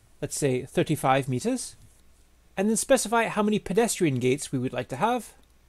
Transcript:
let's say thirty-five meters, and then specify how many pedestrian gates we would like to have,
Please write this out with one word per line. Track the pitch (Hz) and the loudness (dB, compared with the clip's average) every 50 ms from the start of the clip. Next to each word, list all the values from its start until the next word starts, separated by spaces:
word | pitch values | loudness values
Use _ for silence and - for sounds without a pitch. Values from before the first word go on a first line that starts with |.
| _ _ _ - - | _ _ _ -10 -10
let's | - - - | -8 -4 -2
say | 156 135 127 127 131 | 0 0 0 -2 -4
thirty-five | - - 185 156 - 156 - - 135 131 139 131 135 | -4 -2 -2 0 0 -2 0 2 2 2 2 2 0
meters, | 127 123 - 226 262 240 - - - - - - - - - - - _ _ _ _ _ _ _ _ | -4 -2 -2 -2 -2 -4 -6 -10 -14 -18 -20 -20 -20 -20 -20 -20 -20 _ _ _ _ _ _ _ _
and | - 190 214 | -2 0 0
then | 226 | 0
specify | - - - 269 254 - 202 233 233 226 | 0 2 2 2 2 2 2 0 0 0
how | 185 151 208 208 | 2 0 0 2
many | 214 214 202 | 2 2 0
pedestrian | - - 180 208 240 208 - - 185 156 131 123 | -2 0 2 2 2 2 2 2 2 2 2 2
gates | 120 127 135 147 - - | 2 2 0 0 -2 -4
we | - 131 | -4 -4
would | 123 127 - | -4 -4 -4
like | 123 127 - | -6 -6 -6
to | 131 | -4
have, | 123 185 226 247 240 - - - - - _ _ _ _ | -2 0 0 0 -2 -4 -10 -16 -20 -20 _ _ _ _